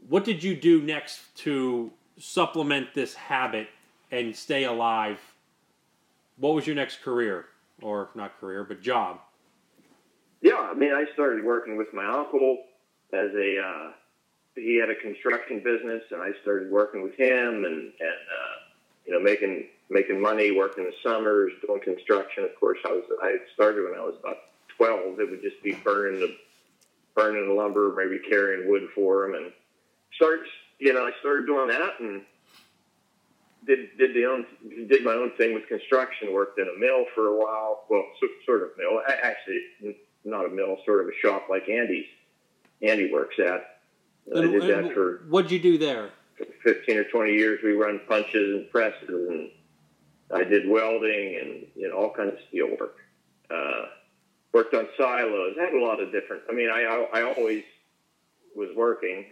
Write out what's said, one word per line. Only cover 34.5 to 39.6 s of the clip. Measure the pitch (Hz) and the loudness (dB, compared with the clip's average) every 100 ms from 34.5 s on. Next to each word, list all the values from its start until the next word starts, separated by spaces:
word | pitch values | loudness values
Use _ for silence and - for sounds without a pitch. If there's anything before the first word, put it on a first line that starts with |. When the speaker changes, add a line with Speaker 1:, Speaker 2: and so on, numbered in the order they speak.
| - 113 117 107 | -16 -18 -14 4
Speaker 2:
did | 131 120 | 4 6
my | |
own | 117 123 - | 0 -2 2
thing | 113 | 2
with | 110 - | 0 -4
construction. | 110 - 131 127 - 104 | -8 2 2 2 -6 -2
Worked | 95 98 - | 0 0 -2
in | 92 | -4
a | 90 | 0
mill | 123 131 120 | 2 2 0
for | 113 107 | 0 2
a | 107 | 2
while. | 110 110 110 107 - | 2 0 -2 -4 0
Well, | 101 95 - | 0 0 -2
so, | 127 - - | -2 -2 0
sort | 113 | 0
of | 90 92 | 0 -4
mill. | 90 110 135 | 0 0 0
A-, | 131 120 | 0 -2
actually, | 107 95 95 | -4 -6 -6